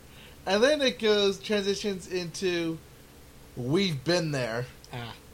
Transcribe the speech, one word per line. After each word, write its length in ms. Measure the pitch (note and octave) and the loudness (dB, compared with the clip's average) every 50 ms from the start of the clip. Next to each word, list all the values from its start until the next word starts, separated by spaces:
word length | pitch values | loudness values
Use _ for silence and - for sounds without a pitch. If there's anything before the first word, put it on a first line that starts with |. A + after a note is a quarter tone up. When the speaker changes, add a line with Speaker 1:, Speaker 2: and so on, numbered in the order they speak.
| - - - - - - - - - | -20 -20 -20 -20 -20 -20 -18 -10 -4
Speaker 1:
And 160 | F#3 F#3+ G#3 A#3 | 0 2 4 4
then 180 | C#4 D4+ D4 | 4 4 4
it 180 | C#4 B3+ - - | 2 0 0 2
goes, 400 | A3 G#3+ G#3 G#3 G3+ G3 G3 E3+ | 2 4 4 4 4 2 0 -2
transitions 680 | - - G#3+ G#3 F#3+ G3+ G3 G3 - G#3 G3 F#3 E3+ | -2 -2 0 0 0 0 -2 -2 -2 -4 -4 -6 -6
into, 720 | - F3+ F3+ F3+ E3 - - G3 F3+ F3 E3+ E3+ E3 E3 D3+ - - - - - - - - - - - - - - - | -6 -6 -6 -6 -6 -6 -2 -2 0 0 0 0 -2 -4 -6 -10 -18 -20 -20 -20 -20 -20 -20 -20 -20 -20 -20 -20 -16 -10
"We've 460 | C3 A#2+ B2+ D3+ F#3+ G3+ F#3 D#3 C3 - | -6 -2 2 2 2 2 2 0 -2 0
been 280 | D#3+ F3 F3+ E3 D#3 | 0 2 2 2 0
there." 360 | D3 C3+ B2 A2 A2+ D3 C3 - - - - - - | -2 -2 -2 -2 -2 -4 -6 -6 -10 -20 -16 -12 -10
Speaker 2:
Ah. 200 | B2 A#2+ A2+ G#2+ - - - | -10 -10 -10 -12 -16 -18 -20